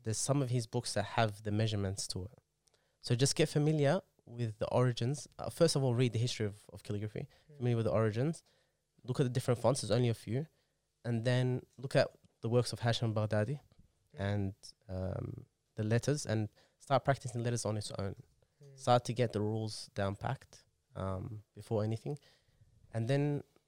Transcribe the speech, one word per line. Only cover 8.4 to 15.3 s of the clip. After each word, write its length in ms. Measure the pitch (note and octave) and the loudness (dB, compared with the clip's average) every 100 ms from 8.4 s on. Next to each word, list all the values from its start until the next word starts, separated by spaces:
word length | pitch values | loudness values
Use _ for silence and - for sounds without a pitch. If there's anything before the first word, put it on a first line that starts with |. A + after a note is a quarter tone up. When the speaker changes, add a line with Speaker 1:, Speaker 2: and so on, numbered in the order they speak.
| - _ _ _ _ _ | -12 _ _ _ _ _
Speaker 1:
Look 160 | - B2+ | -4 0
at 20 | |
the 80 | B2+ | 2
different 300 | B2+ - A#2 | 2 0 2
fonts. 200 | A2+ B2+ | 2 2
There's 100 | G2+ | 2
only 200 | A#2 A#2+ | 2 2
a 40 | A2 A2 | 0 -4
few. 200 | B2 D#3 _ _ _ _ _ A#2+ | -4 -4 _ _ _ _ _ -4
And 180 | A#2 | -2
then 380 | A#2 B2 B2+ B2 - - | 2 2 2 -2 -6 -12
look 180 | C3 C#3+ | 0 2
at 120 | - - _ _ | 2 -2 _ _
the 80 | A#2 | 2
works 220 | B2 A2+ | 2 2
of 60 | A2 | 0
Hashim 240 | A#2 A2+ A#2 G#2+ | 0 2 0 0
al-Baghdadi 440 | G#2+ G#2+ G#2+ C#3+ - - - _ _ | 0 2 0 -4 -10 -20 -20 _ _
Speaker 2:
Mm. 60 | - G2 | -4 -2
Speaker 1:
and, 220 | G2+ G2 G2 - - - | 0 -2 -6 -18 -20 -10
um, 560 | F#2 F#2+ F#2+ - | -6 -4 -4 -6